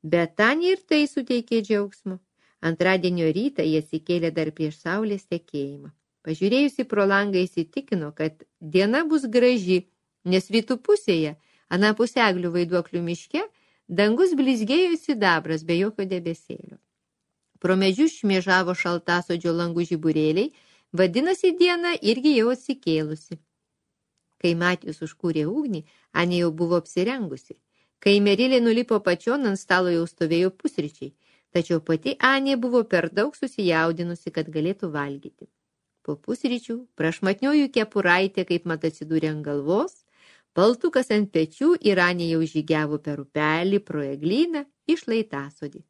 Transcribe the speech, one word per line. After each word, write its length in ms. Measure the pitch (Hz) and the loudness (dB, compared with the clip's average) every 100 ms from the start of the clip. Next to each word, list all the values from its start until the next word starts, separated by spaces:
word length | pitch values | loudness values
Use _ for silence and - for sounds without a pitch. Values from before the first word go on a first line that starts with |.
Bet 360 | 156 170 165 - | 0 0 0 2
Anė 320 | 214 302 349 | 2 2 0
ir 60 | 381 | 0
tai 200 | _ 302 294 | _ 0 2
suteikė 540 | - 240 247 233 226 | -2 -2 -4 0 -2
džiaugsmo. 560 | 202 208 202 - - 185 _ _ _ _ | 0 -2 -2 -8 -12 -12 _ _ _ _
Antradienio 680 | 165 160 175 185 180 175 160 | -6 0 2 2 0 0 0
rytą 320 | 156 262 - | 0 -2 -2
jie 180 | 151 156 | 0 0
atsikėlė 500 | 156 160 160 175 165 | -2 -8 -2 -2 0
dar 160 | 160 156 | -2 -4
prieš 300 | 156 156 151 | -4 -6 -6
saulės 460 | 165 190 220 202 _ | -6 -4 -4 -6 _
tekėjimą. 640 | 170 _ 147 139 143 143 _ _ _ | -10 _ -8 -8 -10 -20 _ _ _
Pažiūrėjusi 600 | - 160 190 254 285 - 254 | -8 -2 0 2 2 -2 -4
pro 160 | 208 196 | 0 2
langą 380 | 196 202 190 | 2 0 0
įsitikino, 680 | 185 - 160 - 277 190 151 | -2 -4 -6 -8 -6 -6 -6
kad 300 | 151 160 156 - _ | -6 -6 -6 -20 _
diena 480 | 160 180 202 262 | -2 0 2 0
bus 240 | 330 311 269 | 0 -2 2
graži, 560 | 240 247 247 185 185 180 _ _ _ 180 | 4 4 2 2 0 0 _ _ _ -2
nes 220 | 185 - | -2 2
rytų 280 | 214 220 247 | -2 -2 -6
pusėje, 560 | - 415 - 170 151 151 _ _ _ | 0 0 2 0 0 -6 _ _ _
anapus 460 | 180 208 214 233 - | 2 2 2 0 2
eglių 340 | 220 180 175 | 2 2 -2
vaiduoklių 540 | 170 175 180 170 180 | -2 0 -2 -2 -6
miške, 400 | 170 175 - 311 427 _ _ _ _ | -4 -6 -6 -6 -6 _ _ _ _
dangus 440 | 175 208 240 370 | 0 2 4 2
blizgėjo 600 | 302 262 247 214 294 359 320 | 2 0 0 0 0 2 -2
sidabras 680 | - 262 196 165 160 160 | -4 0 2 2 0 -6
be 140 | 160 170 | -2 0
jokio 300 | 202 214 190 | 0 -4 -6
debesėlio. 720 | 185 170 165 _ - - - _ _ _ _ _ _ _ _ | -6 -6 -10 _ -16 -16 -20 _ _ _ _ _ _ _ _
Pro 100 | 175 185 | 0 2
medžius 420 | 190 190 311 - | 2 2 0 0
šmėžavo 560 | 208 190 180 185 180 180 | 0 0 2 2 2 -2
šaltasodžio 760 | 175 175 - 175 - 175 170 | -2 -4 0 -2 0 -4 -2
langų 320 | 170 175 170 170 | -2 -2 -2 -2
žiburėliai, 640 | 165 160 156 156 160 277 _ _ _ _ | -2 0 0 2 0 -2 _ _ _ _
vadinasi, 600 | 170 185 175 311 381 370 349 | 0 0 2 0 0 0 2
diena 380 | 359 349 349 339 | 2 2 -2 -2
irgi 380 | - 233 285 | 0 2 2
jau 160 | 269 226 | 4 2
atsikėlusi. 840 | 254 - 262 - 156 151 156 - 165 _ _ _ _ _ _ _ _ _ | 0 -4 -6 -2 -2 -2 -8 -12 -18 _ _ _ _ _ _ _ _ _
Kai 160 | _ 175 | _ -2
Matijus 480 | 170 175 180 - 151 | 0 0 -2 -6 -10
užkūrė 460 | 160 - 175 160 151 | -12 -6 -4 -2 -2
ugnį, 320 | 240 294 175 - _ _ | -4 -4 -6 -10 _ _
Anė 280 | - 175 175 | -2 0 2
jau 80 | 170 | 0
buvo 240 | 160 170 175 | 0 0 0
apsirengusi. 800 | 165 - 190 262 190 127 _ - _ _ _ _ | -2 -4 -2 -4 -8 -10 _ -20 _ _ _ _
Kai 160 | 202 202 | 2 4
Merilė 380 | 202 196 254 262 | 4 4 4 4
nulipo 380 | 233 226 240 214 | 4 2 2 0
pačion, 460 | 196 175 - 277 247 | 0 -2 0 -2 0
ant 120 | 196 | -2
stalo 340 | - 185 180 | 0 2 2
jau 80 | 170 | 0
stovėjo 460 | 170 _ 160 170 185 | -2 _ -2 0 0
pusryčiai, 640 | 185 - - 147 _ 139 _ _ _ _ | -2 -8 -6 -8 _ -16 _ _ _ _
tačiau 260 | 175 170 170 | -4 -2 -4
pati 320 | 160 160 254 277 | 0 -2 -2 0
Anė 380 | 254 269 269 269 | 2 2 0 -2
buvo 220 | 247 240 | 0 0
per 240 | 226 180 165 | 2 0 0
daug 240 | 180 247 | -2 -4
susijaudinusi, 960 | - 262 - 190 160 165 165 175 175 - | -4 -10 -2 0 2 0 -2 -6 -8 -8
kad 240 | 160 160 | -8 -6
galėtų 400 | 156 160 196 180 | -4 -4 -4 -6
valgyti. 560 | 151 143 139 - _ - _ _ _ _ _ | -6 -6 -10 -16 _ -20 _ _ _ _ _
Po 140 | - 147 | -10 -10
pusryčių 560 | - 240 262 240 - 233 254 _ | -8 -6 -4 -4 -6 -12 -12 _
prašmatnioji 720 | 160 165 190 202 269 302 277 | -4 -2 -2 0 2 2 2
kepuraitė 720 | 254 214 208 180 175 196 196 | 0 0 0 2 4 2 -2
kaip 240 | 180 175 170 | -2 -2 -2
mat 160 | 160 | -2
atsidūrė 480 | 160 156 156 160 156 | -4 -6 -4 -2 -2
ant 140 | 151 151 | -4 -4
galvos, 480 | 143 143 190 349 _ _ _ _ _ _ | -4 0 0 -2 _ _ _ _ _ _
paltukas 560 | - 202 240 349 269 254 | 2 2 2 0 0 2
ant 240 | 214 202 | 0 2
pečių 400 | 165 156 - 294 349 | 0 -2 0 2 2
ir 240 | 208 185 | 2 4
Anė 240 | 175 180 170 | 2 2 0
jau 160 | 165 | 0
žygiavo 560 | 160 156 156 156 151 151 | 0 -2 0 0 0 -4
per 240 | 151 147 | -6 -8
upelį, 560 | 139 151 151 160 180 196 | -6 -2 0 0 0 0
pro 240 | 202 156 | -2 -6
eglyną, 600 | 139 139 151 220 339 311 285 _ | -6 -4 -2 0 0 -2 -10 _
į 180 | - 320 | -2 -2
šlaitasodį. 840 | - 226 214 139 139 _ 147 - | 0 -4 -2 -8 -12 _ -14 -14